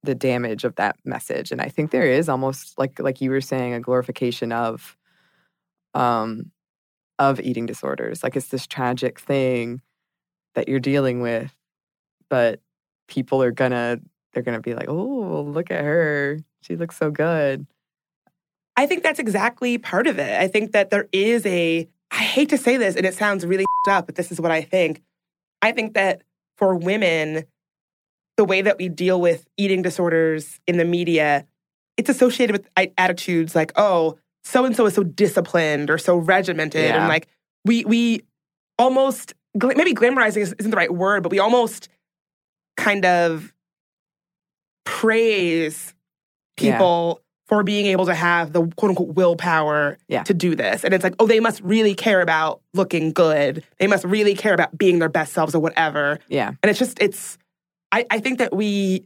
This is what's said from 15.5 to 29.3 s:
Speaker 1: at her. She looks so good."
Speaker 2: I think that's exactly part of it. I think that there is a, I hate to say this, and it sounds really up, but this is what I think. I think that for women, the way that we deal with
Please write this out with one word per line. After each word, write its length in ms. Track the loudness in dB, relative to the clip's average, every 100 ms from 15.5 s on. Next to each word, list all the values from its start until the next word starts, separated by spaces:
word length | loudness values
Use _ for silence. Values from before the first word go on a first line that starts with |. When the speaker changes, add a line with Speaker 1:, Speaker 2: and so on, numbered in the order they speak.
| -6 -6
Speaker 1:
at 140 | -4
her. 560 | 0 0 0 0 -4 -6 -12 _
She 140 | -12 -8
looks 220 | -8 -4
so 140 | -4
good." 560 | 0 0 0 0 -2 -10 _ _ _ _ _ _ _ _ _ _ -2
Speaker 2:
I 100 | 0
think 160 | 2
that's 160 | 0 -2
exactly 580 | -2 0 -2 -2 -2 -2
part 300 | -2 0 0
of 100 | 0
it. 240 | -2 0
I 60 | 0
think 240 | 0 0
that 180 | 0 2
there 200 | 0 0
is 340 | 0 2 2 0
a, 420 | 0 0 -2 -4 _ _
I 140 | -6
hate 260 | -2 0 2
to 80 | 2
say 200 | 2 2
this, 180 | 0 0
and 100 | -2
it 80 |
sounds 320 | 0 -2 -2 -2
really 200 | 0 0 0 0
up, 200 | 0 -2
but 80 | -8
this 160 | -8
is 100 | -4
what 80 | -2
I 120 | -2
think. 420 | 0 0 0 -4 _ _ _ _ _ _
I 120 | -2
think 200 | -2 -4
that 300 | 0 0 -2 _ _ _ _
for 180 | 0 0
women, 680 | -2 0 0 0 -2 -6 -8 _ _ _ _ _ _ _ _ 0
the 80 | 2
way 160 | 2
that 160 | 2 0
we 100 | -2
deal 320 | -2 0 2
with 260 | 2